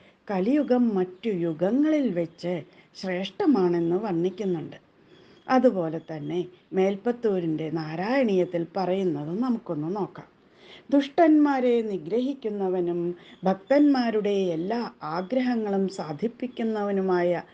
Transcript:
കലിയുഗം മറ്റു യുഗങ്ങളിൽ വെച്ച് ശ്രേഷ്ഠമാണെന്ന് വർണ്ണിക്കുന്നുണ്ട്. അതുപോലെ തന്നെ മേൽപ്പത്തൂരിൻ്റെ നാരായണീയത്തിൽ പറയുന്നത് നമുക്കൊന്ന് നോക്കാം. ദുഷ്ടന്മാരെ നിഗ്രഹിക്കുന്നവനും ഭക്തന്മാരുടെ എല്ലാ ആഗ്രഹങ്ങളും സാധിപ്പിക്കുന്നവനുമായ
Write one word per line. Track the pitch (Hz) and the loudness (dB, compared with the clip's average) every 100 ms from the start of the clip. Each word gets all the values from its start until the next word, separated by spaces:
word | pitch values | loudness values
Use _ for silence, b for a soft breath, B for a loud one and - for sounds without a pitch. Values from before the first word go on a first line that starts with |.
| B B - | B B -6
കലിയുഗം | 190 196 294 247 247 240 | -2 2 2 2 2 4
മറ്റു | 196 185 - 226 185 | 2 -2 -4 -4 -2
യുഗങ്ങളിൽ | 170 156 180 247 302 302 254 | -2 0 0 2 2 2 0
വെച്ച് | 175 165 - 170 180 - B B - | -2 -4 -6 -6 -6 -8 B B -10
ശ്രേഷ്ഠമാണെന്ന് | 190 180 190 - 381 226 180 175 170 180 | -6 -4 -6 -2 2 4 4 2 0 0
വർണ്ണിക്കുന്നുണ്ട്. | 220 165 185 185 202 170 143 - _ _ B B B B - | -2 -2 -2 -2 -4 -4 -6 -14 _ _ B B B B 0
അതുപോലെ | 262 247 196 160 160 | 4 4 2 -2 -4
തന്നെ | - 156 147 170 165 B B | -8 -8 -6 -4 -6 B B
മേൽപ്പത്തൂരിൻ്റെ | 190 190 202 240 240 226 185 170 156 160 | 0 0 0 -4 -2 -2 0 -2 -4 -4
നാരായണീയത്തിൽ | 160 156 165 196 269 240 185 175 175 165 | -6 -6 -6 -2 2 2 2 0 -2 -4
പറയുന്നത് | 202 180 190 190 147 147 185 | -4 -2 0 0 -2 -4 -2
നമുക്കൊന്ന് | 247 226 - 151 156 208 | -2 -2 -4 -6 -4 -4
നോക്കാം. | 175 - - _ B B B B - | -6 -8 -20 _ B B B B 0
ദുഷ്ടന്മാരെ | 277 277 - 330 302 294 269 247 233 | 2 2 4 6 6 6 4 2 2
നിഗ്രഹിക്കുന്നവനും | 220 185 151 220 254 277 220 208 190 185 175 175 170 175 B B | 0 -4 -2 -2 -2 -4 -6 -2 0 0 0 -2 -2 -6 B B
ഭക്തന്മാരുടെ | 180 190 - 277 294 262 233 214 202 202 185 | -2 -2 2 4 6 4 0 0 0 0 0
എല്ലാ | 160 180 233 220 - | -2 -2 -4 -6 -8
ആഗ്രഹങ്ങളും | 151 165 185 254 254 240 208 196 190 | -8 -6 -2 -2 0 0 0 0 -2
സാധിപ്പിക്കുന്നവനുമായ | 190 156 151 233 - 247 - 226 214 202 196 190 180 175 170 - | -4 -8 -6 -6 -6 -8 -6 -4 -2 -2 0 0 2 2 0 -4